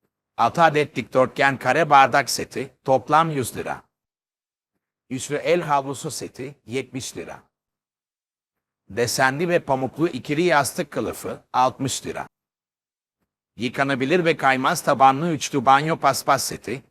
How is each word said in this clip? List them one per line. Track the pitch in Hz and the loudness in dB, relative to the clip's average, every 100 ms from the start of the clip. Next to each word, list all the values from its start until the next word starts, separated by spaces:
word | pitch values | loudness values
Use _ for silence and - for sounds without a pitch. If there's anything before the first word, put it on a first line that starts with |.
| _ _ _ - | _ _ _ -2
Altı | 117 170 | 0 4
adet | 165 147 143 - | 4 4 -2 -4
dikdörtgen | 110 131 127 - 139 131 | -2 0 0 2 0 2
kare | 127 139 160 | 0 0 6
bardak | 143 135 147 127 | 6 6 4 0
seti, | - 117 113 135 _ | -4 -8 -8 -10 _
toplam | - 131 - 151 165 | -2 0 2 2 2
yüz | 143 117 - | -2 -6 -6
lira. | - 69 - _ _ _ _ _ _ _ _ _ _ _ _ | -10 -10 -14 _ _ _ _ _ _ _ _ _ _ _ _
Üçlü | 127 - 143 | -10 -6 -4
el | 135 175 | 0 0
havlusu | 156 143 135 135 156 | 0 -2 -2 -6 -10
seti, | - - - 131 139 - | -10 -12 -12 -14 -16 -10
yetmiş | 127 131 131 - - | -8 -8 -10 -10 -12
lira. | - - _ _ _ _ _ _ _ _ _ _ _ _ _ _ - | -14 -16 _ _ _ _ _ _ _ _ _ _ _ _ _ _ -10
Desenli | 98 120 - 131 139 175 | -4 -2 0 0 0 0
ve | 170 | 0
pamuklu | - 131 131 - 170 | 0 -2 -2 -4 -4
ikili | 131 131 147 | -4 -4 -2
yastık | 175 147 127 - - | 2 2 0 -4 -8
kılıfı, | 135 98 - - - _ | -6 -6 -8 -10 -12 _
altmış | 123 127 127 135 - - | 0 0 0 -6 -6 -8
lira. | - 69 _ _ _ _ _ _ _ _ _ _ _ _ - | -10 -12 _ _ _ _ _ _ _ _ _ _ _ _ -6
Yıkanabilir | 120 131 139 131 135 180 | -4 -2 -2 0 0 2
ve | 165 156 | 2 2
kaymaz | 135 131 139 170 | 2 2 0 0
tabanlı | - 131 135 135 170 | 0 4 6 4 0
üçlü | 147 - 143 123 | -4 -4 0 4
banyo | 135 156 160 | 4 4 0
paspas | 143 131 - 135 | 0 0 0 0
seti, | - - - 127 - | -2 -8 -10 -10 -10